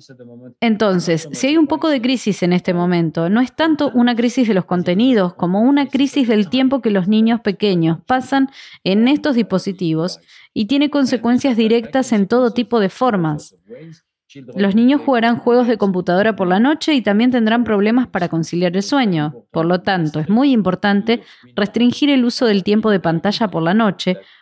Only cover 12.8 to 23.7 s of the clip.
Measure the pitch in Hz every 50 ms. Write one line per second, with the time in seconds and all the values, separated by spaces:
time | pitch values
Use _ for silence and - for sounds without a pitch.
12.8 | 196 180 - - 254 247 208 185 165 156 151 147 - - _ _ 180 196 - 135
13.8 | 160 165 156 - _ _ _ _ _ _ - 139 127 - - 190 202 196 190 226
14.8 | 240 254 285 285 - 277 262 233 226 233 240 226 - 240 233 247 240 240 233 202
15.8 | 214 196 180 180 180 185 175 185 208 220 208 185 190 175 180 202 233 285 320 311
16.8 | - 320 302 254 202 208 202 208 240 254 247 247 220 214 226 240 240 220 214 196
17.8 | 202 214 233 262 247 - - 190 175 170 165 165 160 - 175 175 180 175 170 196
18.8 | 196 - 285 277 247 202 175 156 147 151 135 - - _ - 165 160 175 180 185
19.8 | - 208 190 175 160 151 147 151 156 185 208 233 285 285 262 220 175 185 180 -
20.8 | - 202 202 202 220 226 233 - - - - - - - - 202 202 202 - 226
21.8 | 240 247 233 - 294 285 285 262 240 240 - - 254 226 202 196 175 208 208 220
22.8 | 214 220 202 180 - 170 165 165 - 202 208 - 233 185 175 165 160 165